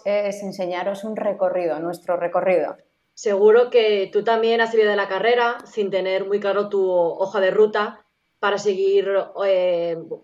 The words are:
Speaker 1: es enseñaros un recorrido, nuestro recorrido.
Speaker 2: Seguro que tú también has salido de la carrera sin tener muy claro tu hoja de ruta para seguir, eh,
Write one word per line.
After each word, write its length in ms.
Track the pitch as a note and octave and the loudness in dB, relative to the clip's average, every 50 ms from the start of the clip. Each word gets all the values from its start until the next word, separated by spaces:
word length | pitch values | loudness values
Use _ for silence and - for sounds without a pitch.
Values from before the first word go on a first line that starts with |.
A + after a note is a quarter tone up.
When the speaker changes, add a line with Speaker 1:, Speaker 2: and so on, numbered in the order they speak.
| - | -4
Speaker 1:
es 400 | G3 G#3 G#3 G#3 G3+ G3 - G#3 | -2 -2 0 -2 -4 -6 -8 -10
enseñaros 580 | F#3+ F#3+ - F3+ F3 F3 F3 F#3 G3 G3 G3 | -10 -8 -6 -6 -6 -6 -6 -6 -6 -6 -6
un 140 | - A3 G#3+ | -8 -10 -8
recorrido, 640 | G#3+ G#3+ G#3 F#3+ G3+ F#3+ F#3 F3+ F#3 F3 E3 D3 D#3 | -4 -4 -4 -2 0 -2 0 0 -2 -2 -2 -4 -4
nuestro 360 | E3 F3 F3 E3+ - - F3 | -6 -8 -8 -8 -6 -4 -4
recorrido. 600 | E3+ F3 E3+ F3+ F3+ - F#3+ F3+ D#3+ D3 - - - _ _ _ _ _ _ _ | -2 -2 -2 -2 0 0 2 2 0 0 -2 -6 -12 _ _ _ _ _ _ _
Speaker 2:
Seguro 540 | - - G#3+ G3+ F#3+ G#3 G#3+ G#3+ A#3+ B3 B3 | -6 -4 -2 2 4 6 6 6 6 4 4
que 400 | B3 A#3+ A3 G#3+ G#3 G3 F#3+ F3 | 2 2 4 4 2 0 -2 -2
tú 100 | - G#3 | -2 -2
también 380 | G#3 A#3 A3+ A3+ A3+ A3+ A3+ A3+ | 0 2 0 2 2 2 2 2
has 100 | A3+ A3+ | 2 2
salido 200 | A#3 A3 G#3+ G#3 | 2 2 2 2
de 60 | G#3 | 2
la 120 | G3+ G3 G3 | 0 -2 -2
carrera 500 | F#3+ F#3+ A3 A#3 A#3+ A#3+ A#3+ A#3+ A#3+ - - | -4 0 0 2 2 2 2 0 -2 -4 -10
sin 260 | - - A3 G3+ F#3 | -8 -6 -4 -4 -2
tener 380 | F#3+ F#3 F#3 F#3+ F#3+ F#3+ G3 F#3+ | -2 -2 -2 -2 -2 -2 -2 -2
muy 100 | G#3 G3+ | -2 -2
claro 300 | G3+ G3 F#3+ G3+ G3+ G#3 | 0 0 0 0 -2 -2
tu 200 | G3+ G3 F#3+ F#3 | 0 0 0 2
hoja 520 | F3+ F3 E3+ E3 C3+ D3+ F#3+ F#3+ - G3+ | 2 2 0 0 -2 -4 -4 -2 0 0
de 100 | F#3+ F#3 | 0 2
ruta 560 | F#3+ G#3+ G#3+ G#3+ G#3+ G#3+ G#3+ A#3 - - _ _ _ _ _ _ _ _ | 4 4 4 4 2 0 -4 -4 -6 -12 _ _ _ _ _ _ _ _
para 200 | G#3+ G3+ G3+ F#3+ | -2 -2 -2 0
seguir, 520 | G3+ G#3 F#3+ F#3 G3 G3 G3 G3 F#3 G3 G3 F#3+ - - - - G3+ | 0 -2 0 0 2 2 2 2 2 2 0 -2 -2 -4 -4 -2 0
eh, 540 | G3 F#3+ F#3 F3+ F3+ F3 E3+ E3+ E3+ E3 E3 D#3+ - D#3 - | 0 2 2 2 2 0 0 -2 -4 -6 -6 -8 -12 -14 -12